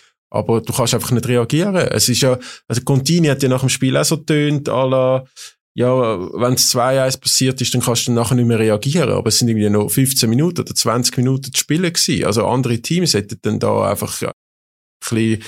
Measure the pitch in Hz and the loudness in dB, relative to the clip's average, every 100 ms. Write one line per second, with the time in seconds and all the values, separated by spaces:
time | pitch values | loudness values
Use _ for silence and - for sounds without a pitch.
0 | _ _ _ 107 104 113 110 131 120 117 | _ _ _ -4 0 0 0 -2 0 0
1 | - 120 117 123 117 147 196 185 - - | 0 -2 0 0 0 0 0 0 0 0
2 | 110 117 131 123 - - - 113 - 139 | 0 2 2 0 -4 -14 -6 -4 0 0
3 | 135 175 156 135 135 127 127 - 131 135 | 2 2 2 2 2 2 0 0 0 0
4 | 147 151 - 151 147 147 147 127 131 131 | 0 -2 0 0 0 -2 -2 -2 0 2
5 | 127 131 135 - - _ _ - 123 127 | 2 0 -4 -18 -20 _ _ -2 0 2
6 | 117 98 90 - 123 127 - 127 123 135 | 0 -2 -6 -2 0 2 0 2 2 2
7 | 131 - - - 131 127 120 127 120 117 | 0 -2 -2 0 0 0 -2 -2 0 0
8 | - 117 117 123 117 113 110 104 139 165 | 0 0 2 2 2 2 2 0 0 0
9 | 120 98 110 - 120 110 104 104 104 - | 0 0 0 0 2 2 2 2 2 0
10 | 135 - 113 120 170 175 - - 120 117 | 0 2 2 2 0 -2 -6 -4 0 0
11 | 120 - 127 135 135 - - 151 180 175 | 0 0 0 0 -4 -6 -2 -2 0 0
12 | - 135 78 107 101 123 123 117 - 170 | 0 0 0 0 2 2 0 -2 -2 0
13 | 165 104 101 104 107 107 107 107 98 98 | 2 0 -2 -6 -4 -2 0 0 0 -2
14 | - - - - _ _ _ _ _ _ | -6 -6 -8 -10 _ _ _ _ _ _
15 | - 113 113 107 | -4 0 0 0